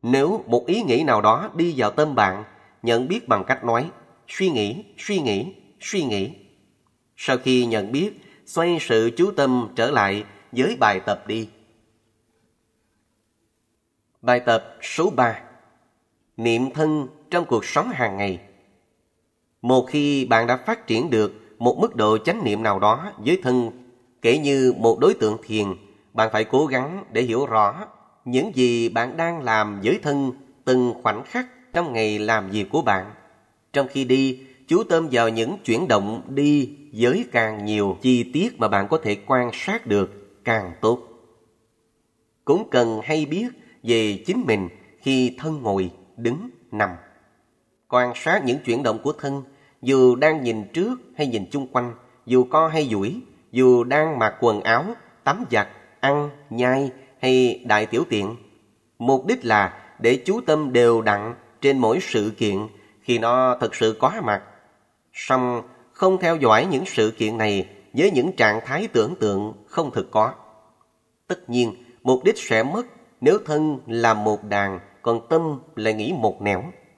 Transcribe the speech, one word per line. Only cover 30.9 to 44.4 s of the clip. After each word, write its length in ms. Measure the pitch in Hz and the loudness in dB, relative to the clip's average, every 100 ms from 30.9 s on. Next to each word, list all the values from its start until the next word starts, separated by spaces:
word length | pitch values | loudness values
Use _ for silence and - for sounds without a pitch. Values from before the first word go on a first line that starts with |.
| 113 | -2
khoảnh 200 | 117 107 | -4 -4
khắc 500 | - 247 254 - _ | -6 -8 -8 -16 _
trong 200 | 165 170 | -4 -2
ngày 260 | 117 110 104 | -2 -2 -2
làm 300 | 104 110 95 | 0 -2 -2
việc 200 | 104 98 | -6 -2
của 100 | 156 | -2
bạn. 300 | 123 98 98 - _ _ _ _ _ | 0 -2 -2 -18 _ _ _ _ _
Trong 140 | 143 135 | -4 -2
khi 160 | 135 127 | -4 0
đi, 380 | 131 135 127 - _ - | 2 2 -2 -14 _ 0
chú 160 | 170 | 0
tâm 240 | 226 165 160 | 2 0 2
vào 180 | 123 117 | 2 2
những 280 | 113 113 190 - | 0 -4 -4 -2
chuyển 220 | 113 175 | 0 0
động 340 | 107 98 113 - | -2 -2 -8 -6
đi 500 | 135 147 147 127 - - | 0 2 2 0 -10 -16
với 320 | 107 120 185 240 | 0 0 0 -2
càng 340 | 120 110 107 104 | -2 -2 -4 -4
nhiều 320 | 107 101 90 | 0 -2 0
chi 300 | 127 123 120 | 2 2 0
tiết 260 | 147 226 - | -2 -4 -2
mà 80 | 107 | 0
bạn 200 | 101 101 | 0 0
có 100 | 160 | -2
thể 140 | 107 104 - | -2 -4 0
quan 240 | 131 120 | 0 0
sát 340 | - - 226 - | -6 -6 -6 0
được, 540 | 101 92 - - _ | 0 0 -6 -20 _
càng 280 | - 113 92 85 | -4 -4 -4 -2
tốt. 180 | 110 127 - - _ _ _ _ _ _ _ _ _ _ _ _ - | 0 0 -6 -20 _ _ _ _ _ _ _ _ _ _ _ _ 0
Cũng 240 | 165 220 | 0 2
cần 300 | 127 117 110 | 0 0 -2
hay 220 | 110 156 147 | -4 -4 -2
biết 220 | 165 247 - - _ | -4 -6 -10 -20 _
về 400 | 117 113 107 98 - | 0 0 0 -4 -4
chính 180 | 226 | -4